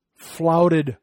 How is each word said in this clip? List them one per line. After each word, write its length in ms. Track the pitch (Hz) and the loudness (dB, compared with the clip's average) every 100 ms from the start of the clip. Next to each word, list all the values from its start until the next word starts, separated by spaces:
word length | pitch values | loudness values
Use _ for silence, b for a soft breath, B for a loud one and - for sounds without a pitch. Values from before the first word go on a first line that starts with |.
| _ | _
flouted 840 | _ - - 165 165 175 160 147 110 | _ -20 -4 0 2 2 2 -2 -10